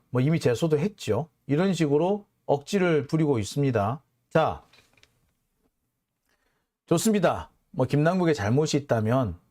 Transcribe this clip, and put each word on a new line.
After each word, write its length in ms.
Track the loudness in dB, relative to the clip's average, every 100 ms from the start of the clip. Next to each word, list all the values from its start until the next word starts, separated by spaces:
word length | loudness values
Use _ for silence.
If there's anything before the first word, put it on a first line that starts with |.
| _
뭐 100 | -2
이미 180 | 0 2
제소도 380 | 0 0 0 0
했죠. 500 | -2 -4 -4 -4 -4 _ -4
이런 260 | 0 0
식으로 540 | 0 2 2 0 -2 -8 _ -2
억지를 600 | -2 -2 0 2 0 0
부리고 320 | 0 0 0
있습니다. 640 | -2 -2 0 0 -2 -4 _ _ _
자, 320 | 0 0 -4 -14 _ _ _ _ _ _ _ _ _ _ _ _ _ _ _ _ _ _ _ _ _ -2
좋습니다. 640 | 0 2 2 2 0 -8 _ _
뭐 160 | -6 -2
김남국의 480 | 2 2 2 0 0
잘못이 420 | 0 0 0 -2
있다면 640 | 0 0 0 0 -2 -6 _